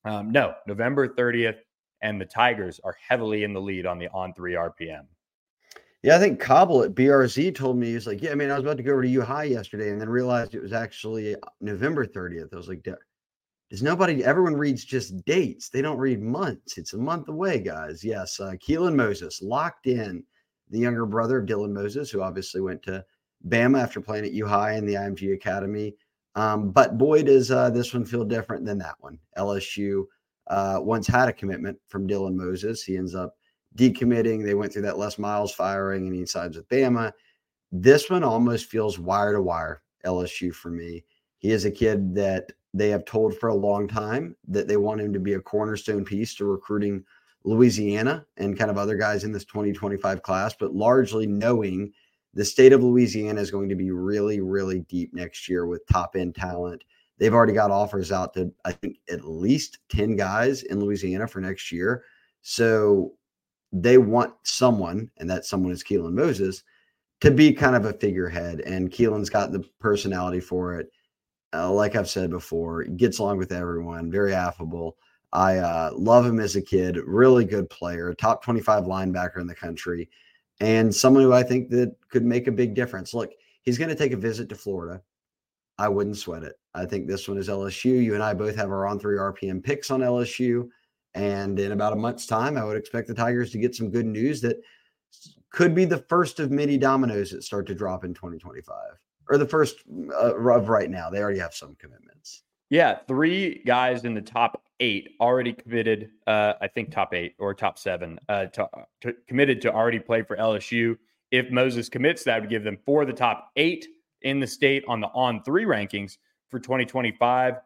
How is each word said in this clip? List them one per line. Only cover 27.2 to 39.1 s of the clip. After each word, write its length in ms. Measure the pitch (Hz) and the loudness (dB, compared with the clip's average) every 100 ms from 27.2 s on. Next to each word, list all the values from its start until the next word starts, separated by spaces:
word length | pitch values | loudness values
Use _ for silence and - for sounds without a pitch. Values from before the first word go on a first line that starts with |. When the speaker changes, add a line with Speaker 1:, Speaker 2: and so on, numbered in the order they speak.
Speaker 2:
does, 260 | 143 135 120 | 8 6 6
uh, 220 | 127 123 | 2 4
this 240 | 117 117 123 | 2 -2 -4
one 100 | 110 | -4
feel 200 | 117 107 | -4 -2
different 380 | 113 110 113 | -4 -4 -8
than 140 | 120 101 | -6 -6
that 180 | 85 - | -8 -12
one. 180 | 67 78 _ - | -18 -20 _ -6
L 160 | 101 | -4
S 220 | 101 95 - | -4 -6 -6
U, 320 | 101 98 98 _ _ _ - | -4 -4 -6 _ _ _ -4
uh, 300 | 98 98 95 | -2 0 -2
once 240 | 82 113 95 | 0 -2 2
had 220 | 123 127 | 2 2
a 40 | |
commitment 460 | - 98 90 95 98 _ | 0 -6 -6 -8 -10 _
from 200 | 98 95 | -8 -4
Dylan 280 | 101 98 92 | -2 -2 -4
Moses. 480 | 92 92 101 113 | -4 -6 -6 -6
He 120 | - 92 | -6 -6
ends 180 | 92 92 | -4 -6
up 200 | 90 _ _ _ _ 95 | -10 _ _ _ _ 4
decommitting. 680 | 127 - 120 117 113 110 | 4 4 2 2 2 0
They 100 | 104 | 0
went 180 | 101 104 | 0 0
through 120 | 104 | -4
that 140 | 101 95 | -4 -4
Les 200 | 104 101 | -6 -4
Miles 360 | 104 104 104 | -4 -2 -2
firing, 540 | - 92 98 98 98 92 | -2 -2 -2 -2 -2 -4
and 80 | 92 | -6
he 100 | 90 | -6
signs 300 | 90 87 80 | -6 -8 -10
with 120 | - | 0
Bama. 420 | 127 131 120 110 - _ _ _ _ _ | 2 4 2 -2 -8 _ _ _ _ _
This 380 | 92 110 147 - | 4 8 8 6
one 140 | 180 | 0
almost 420 | 143 113 120 117 - | 2 4 2 2 -4
feels 340 | 110 107 90 | -2 -2 -4
wire 340 | 87 | -2